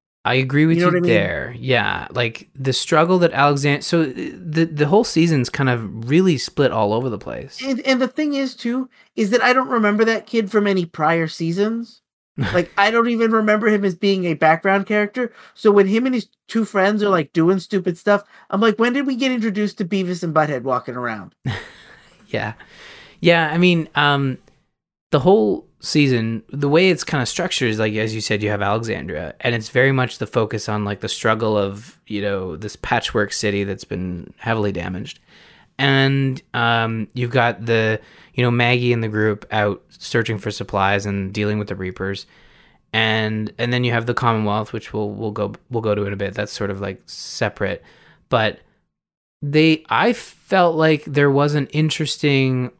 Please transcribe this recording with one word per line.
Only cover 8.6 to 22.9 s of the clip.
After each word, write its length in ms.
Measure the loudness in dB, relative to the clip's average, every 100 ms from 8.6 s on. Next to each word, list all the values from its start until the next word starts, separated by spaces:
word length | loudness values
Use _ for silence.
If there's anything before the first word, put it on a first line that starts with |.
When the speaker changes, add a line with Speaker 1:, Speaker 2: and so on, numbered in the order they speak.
| -4 -4 -6 _ _ -4
Speaker 2:
is 160 | 0
that 120 | 2
I 100 | 2
don't 160 | 2 2
remember 360 | 2 2 2 2
that 220 | 0 -2
kid 240 | -4 0
from 160 | 0 2
any 180 | 0 -2
prior 420 | -2 0 2 0
seasons. 760 | -4 -4 0 -2 -2 -8 -16 _ _ _ -6
Speaker 1:
<laughs> 160 | -2
Speaker 2:
Like, 200 | 0 0 2
I 100 | 2
don't 200 | 2 2
even 220 | 2 2
remember 360 | 2 2 2 2
him 180 | 2 0
as 80 |
being 320 | 0 0 0 0
a 80 |
background 540 | 2 2 2 2 0 0
character. 440 | -2 -2 -4 -6 -8 -20
So 180 | 0 4
when 140 | 6 4
him 220 | 2 0
and 80 | -2
his 140 | -4 _ -6
two 180 | -4 -2
friends 380 | 2 2 2
are, 60 | 2
like, 220 | 2 0
doing 280 | 2 2 2
stupid 360 | 0 -4 -2 -2
stuff, 280 | 2 0 0 -20 -6
I'm 100 | 0
like, 200 | 2 2
"When 120 | 0
did 120 | 0 -2
we 100 | -2
get 160 | -2
introduced 460 | 0 -2 -2 -2 -4
to 80 | -4
Beavis 380 | -2 -2 -4
and 100 | -2
Butthead 300 | 0 0 -2
walking 320 | -2 -4 -4 -6
around?" 400 | -6 -8 -12 _ -6
Speaker 1:
<laughs> 80 | -6 -10 -20 -20 -20 _ _ -8
Yeah. 240 | -6 -6 -10 -18 -20 -20